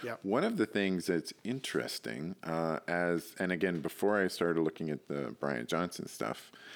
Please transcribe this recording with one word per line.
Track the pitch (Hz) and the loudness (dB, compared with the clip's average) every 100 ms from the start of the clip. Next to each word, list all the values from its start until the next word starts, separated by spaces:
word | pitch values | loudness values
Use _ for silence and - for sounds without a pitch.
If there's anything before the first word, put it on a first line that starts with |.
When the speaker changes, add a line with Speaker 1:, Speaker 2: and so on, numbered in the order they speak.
Speaker 1:
Yep. | 120 117 | -8 -4
Speaker 2:
One | 98 120 | 0 2
of | 214 226 | 2 2
the | 107 | 2
things | 104 98 90 87 | 2 2 2 2
that's | 85 - - | 2 0 -6
interesting, | 110 135 - 71 58 - 57 58 82 95 | -6 -4 -2 -2 -2 -4 -6 -6 -6 -6
uh, | 82 82 82 78 - | -4 0 0 0 0
as, | 87 87 85 - - | 0 2 2 -2 -2
and | 92 | 0
again, | 90 92 85 | 2 2 2
before | 76 - 101 104 | -4 0 2 4
I | 92 | 2
started | - 85 82 | 2 2 4
looking | 78 - 80 | 2 0 -4
at | 73 - | -4 -4
the | 71 62 - | -4 -4 -2
Brian | 71 62 58 | -2 -2 -2
Johnson | 82 87 - - | 0 0 -4 -10
stuff, | - - - - - - | -6 -6 -6 -12 -20 -18